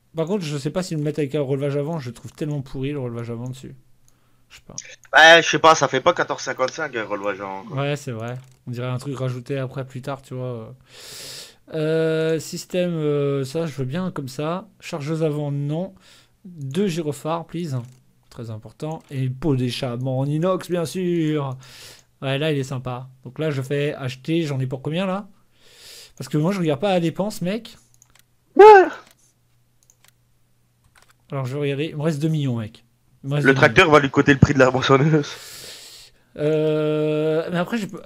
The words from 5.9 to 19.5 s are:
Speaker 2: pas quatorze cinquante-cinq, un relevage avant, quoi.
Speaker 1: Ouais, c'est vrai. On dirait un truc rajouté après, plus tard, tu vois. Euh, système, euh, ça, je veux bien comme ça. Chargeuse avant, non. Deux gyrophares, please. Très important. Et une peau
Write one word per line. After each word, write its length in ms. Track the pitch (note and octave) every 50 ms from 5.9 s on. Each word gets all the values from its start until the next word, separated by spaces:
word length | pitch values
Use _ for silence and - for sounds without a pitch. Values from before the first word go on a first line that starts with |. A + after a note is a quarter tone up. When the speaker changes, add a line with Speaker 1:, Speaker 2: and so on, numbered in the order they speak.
| C3+ C3
Speaker 2:
pas 120 | B2 F3 E3+
quatorze 300 | - D3+ - C#3+ B2+ -
cinquante-cinq, 520 | C#3+ B2 - C3 C3+ - - D#3 C#3+ A#2+
un 100 | A2+ G#2+
relevage 340 | G2 G#2 G2+ G2+ G2+ G2 F#2+
avant, 240 | G2+ G2 F#2+ F#2+ -
quoi. 140 | A3+ D#3 C3+
Speaker 1:
Ouais, 140 | C#3+ C#3+ D3
c'est 160 | C#3 - C3+
vrai. 260 | A#2+ A2 A2+ A#2+ B2+ B2+ C3 - - _ _ B2+
On 40 |
dirait 160 | A#2+ A#2 B2 B2+
un 100 | B2+ A#2+
truc 200 | - C#3+ C3+ A#2
rajouté 400 | C3 C3 B2 B2+ A#2+ - C#3 C3+
après, 280 | C3 B2+ C3 C#3 C3
plus 160 | C3 - B2+
tard, 200 | B2+ C#3+ C#3 C3
tu 120 | - - C3
vois. 420 | B2+ B2+ B2+ B2 A2+ A2 A2 B2+ - - - - - - - - - - - - - - - - _ _ - -
Euh, 640 | D#3+ D#3 D#3 D#3+ D#3+ D#3+ D#3+ D#3+ D#3+ D#3+ D#3+ D#3+ D#3
système, 540 | - - F3+ F3 - - - F3+ F3+ F3 E3+
euh, 520 | D#3+ D3+ D3 D3 C#3+ C#3+ C#3+ C#3 C#3 C3+
ça, 200 | C3 C3 E3 E3
je 80 | D#3+ B2+
veux 100 | C3+ C3
bien 260 | B2+ C3 F3+ F#3 F3+
comme 160 | F#3 - C#3 B2+
ça. 400 | - - D3+ D#3 F3 F#3+ - - - _
Chargeuse 420 | - - F3 D#3+ C#3 D3 E3 D#3 E3
avant, 280 | D#3 D3 D3+ D3 C#3+
non. 440 | C#3+ C#3+ C#3+ D3 D3+ E3 F#3 G3 F#3+ - - - - - - _ _ _ -
Deux 440 | F#3+ F3 D#3 C#3 C3 C3+ F3+ G#3 G3
gyrophares, 580 | D#3 F3 D#3+ D3+ C#3 - - D#3 E3 E3+ E3
please. 320 | - - E3 F3 D#3 C3 B2 A2+ B2+ - - _ _ _ _ _ _
Très 200 | - - A#2+ A2
important. 520 | A2 G#2+ - G#2+ - - D3+ D#3 D#3+ D#3 - -
Et 120 | D3 C3 C3
une 100 | B2+ B2+
peau 200 | C3 - D#3+